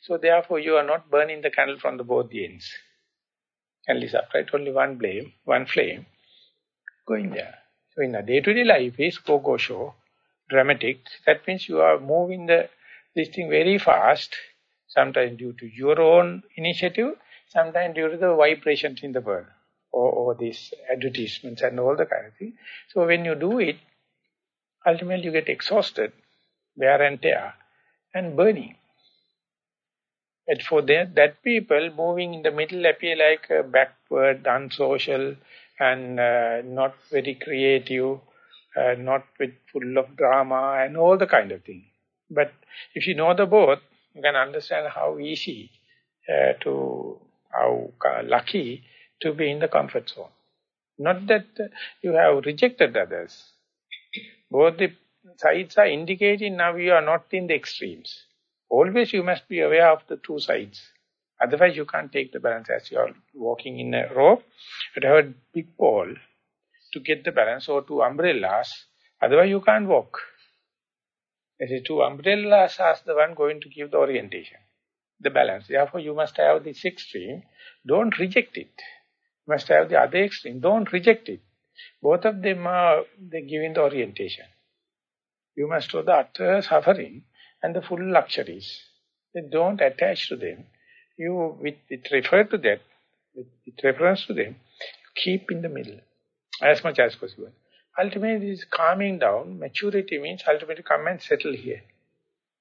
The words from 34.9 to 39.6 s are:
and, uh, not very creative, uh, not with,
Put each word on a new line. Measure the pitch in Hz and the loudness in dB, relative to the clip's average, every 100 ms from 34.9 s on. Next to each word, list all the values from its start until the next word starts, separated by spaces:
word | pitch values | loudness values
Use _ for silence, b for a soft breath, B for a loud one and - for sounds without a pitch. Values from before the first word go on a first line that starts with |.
| 135 147 135 135 139 b b b - | 0 -2 -4 -4 -8 b b b -2
and, | 135 131 127 123 | 0 0 -4 0
uh, | 120 120 117 117 | 2 2 0 -2
not | 127 127 135 - - | -6 -2 -2 -4 -6
very | 143 131 131 | -4 -4 -8
creative, | - 131 135 135 127 131 131 135 _ b b b b - | -8 -2 2 2 0 -4 -2 -4 _ b b b b -2
uh, | 127 123 | 0 0
not | 127 135 - - | -2 -4 -4 -8
with, | 131 - | -8 -8